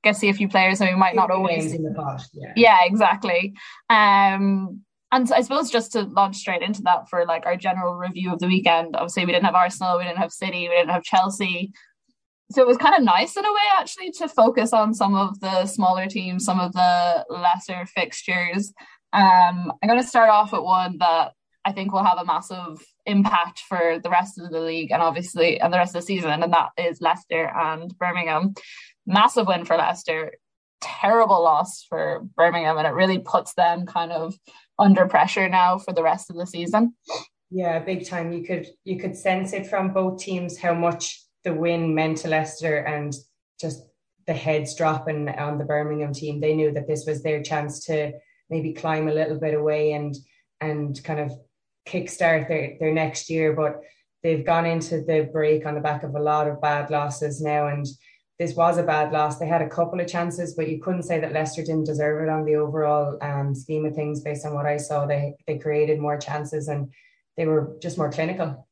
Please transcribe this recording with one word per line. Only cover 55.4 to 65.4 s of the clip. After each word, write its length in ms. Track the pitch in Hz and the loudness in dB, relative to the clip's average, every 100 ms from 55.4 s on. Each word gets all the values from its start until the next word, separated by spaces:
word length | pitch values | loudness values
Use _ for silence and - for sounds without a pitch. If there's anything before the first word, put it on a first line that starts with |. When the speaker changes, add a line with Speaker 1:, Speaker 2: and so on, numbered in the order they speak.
| 151 156 | 2 2
Speaker 2:
on 100 | 151 | 0
the 60 | 147 | -4
back 220 | 151 147 | -4 -4
of 120 | 135 | -6
a 60 | 143 | -2
lot 260 | 151 151 147 | 0 2 0
of 140 | 143 | -2
bad 300 | 151 147 143 | -2 -2 -2
losses 500 | 147 117 - 151 135 | -4 -4 -4 -6 -4
now, 280 | 151 151 147 | -2 -2 -2
and 180 | 143 139 - _ _ _ _ | -4 -8 -12 _ _ _ _
this 160 | 170 | -6
was 220 | 139 170 170 | 0 2 2
a 60 | |
bad 300 | 170 151 151 | 0 0 0
loss. 260 | 156 151 139 | 0 -2 -2
They 80 | 160 | -2
had 160 | 170 | -2
a 60 | 151 | -2
couple 320 | - 170 180 | -2 -2 -2
of 80 | 175 | -6
chances, 460 | 170 175 170 170 | -4 -4 -6 -8
but 140 | 165 156 | -6 -6
you 140 | 156 | -4
couldn't 220 | - 180 | -4 -6
say 160 | 170 165 | -2 -4
that 120 | 156 | -2
Leicester 300 | 151 156 - | -4 -4 -6
didn't 220 | 156 160 | -4 -2
deserve 380 | 151 147 151 151 | -2 -2 -2 0
it 60 | 160 | -2
on 160 | 156 | -2
the 120 | 151 151 | 0 0
overall, 600 | 151 156 151 147 143 143 | 0 0 0 0 0 -6
um, 320 | 147 143 139 | -6 -4 -4
scheme 320 | 131 - 156 151 | -6 -6 -4 -4
of 80 | |
things. 260 | 151 151 147 | -4 -6 -6
Based 240 | 151 143 | -8 -8
on 100 | 147 | -6
what 120 | 147 147 | -4 -2
I 100 | 147 | -4
saw, 300 | 143 147 143 | -2 -4 -2
they, 280 | 143 143 - | -2 -4 -8